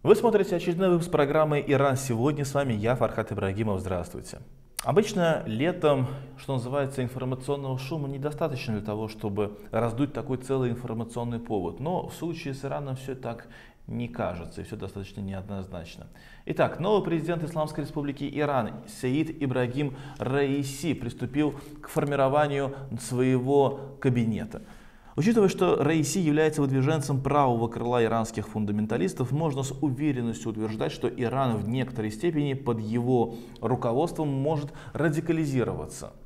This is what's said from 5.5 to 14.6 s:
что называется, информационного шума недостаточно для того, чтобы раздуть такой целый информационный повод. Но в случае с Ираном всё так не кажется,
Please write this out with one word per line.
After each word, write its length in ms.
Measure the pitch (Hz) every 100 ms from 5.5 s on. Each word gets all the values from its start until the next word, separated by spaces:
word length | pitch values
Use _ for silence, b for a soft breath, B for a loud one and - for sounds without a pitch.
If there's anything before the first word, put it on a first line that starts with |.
| 110 156 175 151 135 127 B B -
что 140 | -
называется, 500 | 135 123 143 135 135
информационного 760 | 123 127 127 131 131 143 135 131
шума 300 | - 160 139
недостаточно 680 | 139 147 143 160 131 -
для 100 | 107
того, 240 | 107 104 110
чтобы 500 | - 110 98 101 - -
раздуть 420 | 110 117 113 143
такой 260 | 117 113 127
целый 340 | - 135 127
информационный 680 | 117 - 110 113 120 120 117
повод. 420 | 117 107 87 87
Но 280 | 147 180 -
в 80 | -
случае 400 | 165 165 139 135
с 100 | 139
Ираном 300 | 147 139 131
всё 180 | -
так 340 | 131 123 117 - B B B -
не 220 | 117 117
кажется, 540 | - 92 87 82 -